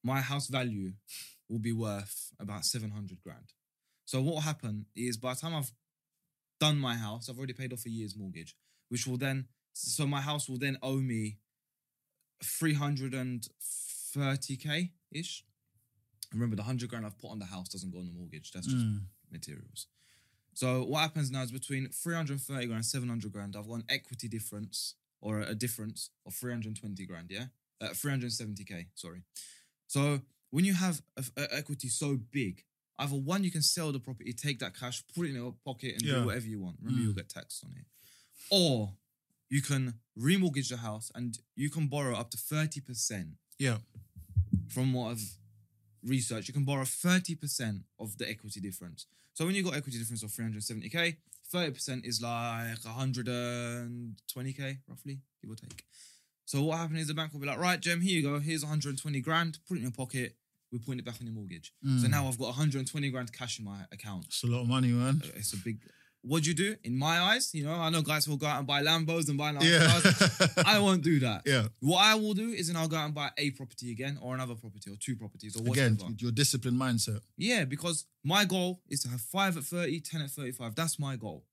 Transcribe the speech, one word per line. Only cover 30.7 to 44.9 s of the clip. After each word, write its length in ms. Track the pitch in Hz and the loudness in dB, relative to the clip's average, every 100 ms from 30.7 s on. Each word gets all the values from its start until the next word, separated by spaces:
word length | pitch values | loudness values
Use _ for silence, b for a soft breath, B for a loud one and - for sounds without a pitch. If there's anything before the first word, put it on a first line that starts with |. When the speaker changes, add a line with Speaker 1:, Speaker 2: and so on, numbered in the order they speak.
Speaker 1:
have 280 | 185 185 156 - - | 4 2 0 -6 -10
a, 60 | 127 139 | -8 -6
a 180 | 143 139 | -4 -4
equity 340 | 147 139 127 | -6 -6 -4
so 280 | - 147 135 | -2 0 -2
big, 460 | 110 143 104 90 _ _ _ - | -2 -2 -2 -4 _ _ _ -6
either 180 | 143 139 | -2 -2
one, 280 | 135 190 | 0 2
you 80 | 185 | 2
can 100 | 165 | 2
sell 300 | 143 - 156 | 2 2 0
the 80 | 139 | -2
property, 340 | - 117 - | -6 -10 -8
take 260 | 117 147 127 | -4 -2 -2
that 140 | 101 - | -6 -6
cash, 260 | 123 120 - | -8 -8 -8
put 120 | 170 170 | -4 -2
it 40 | |
in 60 | 131 | -2
your 180 | 120 117 139 | -6 -8 -10
pocket 280 | 123 127 - | -6 -6 -2
and 60 | |
Speaker 2:
Yeah. 140 | 147 135 | 2 4
Speaker 1:
do 100 | 120 | 4
whatever 220 | 117 110 | 0 -4
you 120 | 107 | -6
want. 180 | 92 82 | -6 -6
Remember, 200 | 113 127 | 0 2
Speaker 2:
Mm. 20 | 113 | 2
Speaker 1:
you'll 80 | |
get 160 | 98 - | 0 -4
taxed 340 | - - - | -12 -10 -12
on 80 | - | -12
it. 120 | 90 - b b b b b - | -18 -20 b b b b b 2
Or 460 | 196 170 120 104 95 _ _ _ _ _ | 6 6 4 0 -8 _ _ _ _ _
you 120 | 139 | 0
can 380 | 135 139 127 113 _ - | 2 0 0 -6 _ 0
remortgage 520 | 131 190 180 139 135 | 4 6 4 2 -2
the 80 | 123 | -4
house 340 | 117 107 - | -6 -6 -8
and 240 | - 123 113 _ - | -6 -6 -6 _ -4
you 140 | 143 | -2
can 180 | 160 147 | 0 0
borrow 280 | 147 139 113 | 0 0 0
up 140 | 117 | -4
to 60 | - | -6
thirty 420 | - 151 156 147 | -2 0 0 -2
percent. 560 | 135 120 - 104 82 80 _ - | -8 -4 -4 -4 -6 -12 _ -2
Speaker 2:
Yeah. 200 | 135 110 - - - - - - 92 92 107 | 0 0 -4 -20 -18 -20 -2 0 2 0 0
Speaker 1:
From 240 | 123 131 | 0 2